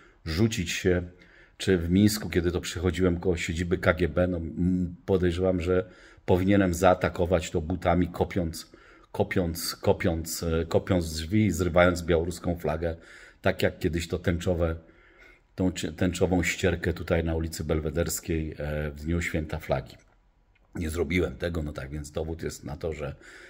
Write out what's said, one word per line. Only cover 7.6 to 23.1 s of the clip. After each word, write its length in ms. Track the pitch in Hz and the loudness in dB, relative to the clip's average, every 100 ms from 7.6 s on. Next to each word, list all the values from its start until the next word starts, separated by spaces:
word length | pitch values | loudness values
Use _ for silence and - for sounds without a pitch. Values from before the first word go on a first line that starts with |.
butami, 480 | 80 92 90 87 90 | -2 -2 2 4 2
kopiąc, 640 | - 90 98 85 - - - - - _ | 0 -2 0 -4 -6 -14 -20 -20 -20 _
kopiąc, 640 | - 101 98 85 82 - - | -4 -2 0 0 -2 -6 -2
kopiąc, 680 | - 95 98 82 80 - | 0 2 0 -2 -4 -6
e, 240 | 85 82 80 | -2 -2 0
kopiąc 480 | 101 - 92 80 | -2 2 0 0
drzwi 320 | 78 80 107 107 | -6 -2 2 2
i 40 | |
zrywając 520 | 82 87 85 90 85 | 2 2 6 6 4
białoruską 540 | 85 82 87 87 90 85 | 2 2 2 -4 -4 -2
flagę, 400 | 78 80 82 82 - - - _ | -2 -2 -4 -6 -12 -20 -20 _
tak 200 | 98 92 | -2 0
jak 160 | 98 - | -2 0
kiedyś 300 | 90 82 - | -2 -2 -4
to 100 | 90 | -2
tęczowe, 580 | - 85 92 85 82 82 - _ _ _ - - _ | -2 -2 0 0 0 -2 -10 _ _ _ -20 -20 _
tą 180 | - 92 | -2 -2
cie-, 200 | - 85 | 0 -6
tęczową 500 | 80 92 85 92 90 | -2 -2 2 2 2
ścierkę 500 | 87 - 92 87 90 | 0 0 0 0 -2
tutaj 320 | 82 80 85 | -4 0 0
na 100 | 85 | 2
ulicy 300 | 82 80 - | -2 -4 -6
Belwederskiej, 880 | 78 80 78 76 80 - - 82 78 78 | -2 -2 -2 -2 -2 -4 -4 -4 -4 -6
e, 320 | 73 76 76 | -6 -4 -6
w 100 | 73 | -6
Dniu 220 | 76 85 | -2 -2
Święta 360 | 82 82 76 78 | -2 -4 -4 -6
Flagi. 380 | - 69 67 - _ _ _ _ _ _ _ | -4 -4 -4 -14 _ _ _ _ _ _ _
Nie 160 | - 80 | -8 -6
zrobiłem 460 | 82 78 90 78 67 | -4 0 2 0 -2
tego, 260 | 87 85 | -4 -4
no 100 | 76 | -6
tak 180 | - 67 | -8 -10
więc 200 | 76 71 | -10 -8
dowód 320 | - 80 80 | -6 -6 -6
jest 220 | 76 - | -8 -10
na 120 | 71 73 | -12 -8
to, 160 | 85 | -6
że 220 | 76 71 | -6 -8